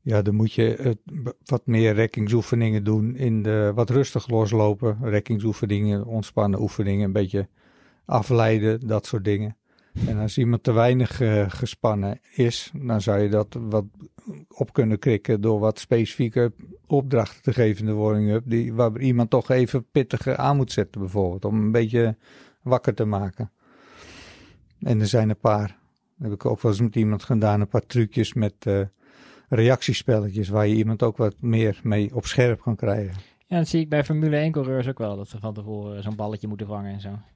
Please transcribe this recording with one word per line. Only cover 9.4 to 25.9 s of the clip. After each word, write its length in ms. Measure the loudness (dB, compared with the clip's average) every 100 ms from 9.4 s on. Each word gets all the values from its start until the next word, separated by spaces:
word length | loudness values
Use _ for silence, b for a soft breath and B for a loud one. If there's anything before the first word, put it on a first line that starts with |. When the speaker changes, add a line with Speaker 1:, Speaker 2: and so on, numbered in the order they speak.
| -4 -10 _ B B B -2
Speaker 1:
En 120 | -2
als 200 | -2 0
iemand 240 | 2 2
te 100 | 2
weinig, 480 | 4 4 4 0 0
eh, 240 | 2 2 0
gespannen 680 | -2 -8 -4 -2 0 -2 -6 _
is, 360 | 0 0 0 -10 -10
dan 180 | -2 -2
zou 180 | 0 2
je 80 | 2
dat 280 | 0 -2 -6
wat 240 | -2 -2 -2 -10 -20 -20 -16 -16 -18
op 240 | -8 -6
kunnen 260 | 0 0 2
krikken 420 | 0 0 0 0
door 180 | 2 2
wat 180 | 0 -2
specifieke 760 | 0 0 0 -2 -2 0 -2 -2 -20 -20 _
opdrachten 560 | -2 0 0 -2 -4
te 100 | -4
geven 280 | 2 2 2
in 60 | -2
de 60 | 0
warming-up, 440 | 0 2 2 0 0
die, 280 | -2 -2
waar 240 | 0 0 2
iemand 300 | 0 2 4
toch 200 | 2 2
even 400 | 2 2 0 -2
pittiger 460 | -2 0 -2 -4 -2
aan 200 | 0 2
moet 160 | 0
zetten 280 | -2 -4 -4
bijvoorbeeld, 440 | -6 -2 -2 -2
om 120 | -2 0
een 100 | 2
beetje 440 | 2 2 2 2 0 B B B B
wakker 320 | -2 0 0
te 100 | -2
maken. 460 | 0 0 -4 -8 -12 _ B B B B B B B B B B B _
En 200 | -2 0
er 60 | 2
zijn 220 | 2 2
een 80 | 2
paar, 400 | 2 2 -2 -8 _